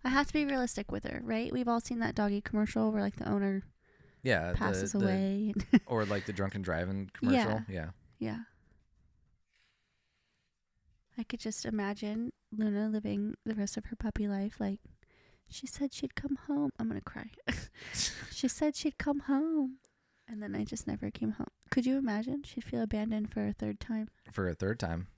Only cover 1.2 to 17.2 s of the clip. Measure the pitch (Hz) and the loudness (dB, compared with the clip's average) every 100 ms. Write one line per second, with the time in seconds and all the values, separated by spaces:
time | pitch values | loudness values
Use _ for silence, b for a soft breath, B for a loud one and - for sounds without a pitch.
1.2 | 233 220 240 247 240 233 - 240 226 220 | -2 -2 0 0 2 0 0 -2 0 2
2.2 | 208 202 - 208 214 226 220 214 202 - | 2 2 0 2 2 4 2 4 0 0
3.2 | 220 202 196 196 - _ b b b b | 0 2 2 0 -4 _ b b b b
4.2 | 127 98 87 90 196 190 196 202 196 190 | 2 4 4 0 2 0 0 2 4 4
5.2 | 190 196 214 202 - 240 - 117 104 101 | 2 0 0 -2 6 6 6 0 2 0
6.2 | 90 95 98 101 92 82 90 98 95 - | 0 -2 -2 -2 -2 0 0 -2 -6 -2
7.2 | 247 262 214 110 220 95 80 - - _ | 4 4 4 0 -2 -6 -6 -10 -20 _
8.2 | - 220 226 _ _ _ _ _ _ _ | -4 -4 -8 _ _ _ _ _ _ _
9.2 | _ _ _ _ _ _ _ _ _ _ | _ _ _ _ _ _ _ _ _ _
10.2 | _ _ _ _ _ _ _ _ _ - | _ _ _ _ _ _ _ _ _ -10
11.2 | 226 233 220 214 226 214 202 208 208 220 | -6 -4 -4 -4 -2 0 0 -2 -2 -2
12.2 | 240 - _ 214 214 202 220 214 208 202 | -4 -6 _ 0 2 2 2 0 0 0
13.2 | 208 - - 214 202 - - 226 220 - | -2 -4 -4 -2 -2 -2 -6 -4 -4 0
14.2 | 208 196 196 - 202 196 - - b b | 0 0 -2 -2 -2 -2 -8 -20 b b
15.2 | b b b - 262 - 285 - 262 - | b b b -12 -8 -2 -4 -2 -6 -4
16.2 | 277 277 - 285 285 - 226 220 - - | -2 -4 0 0 0 -2 -4 -4 -6 -12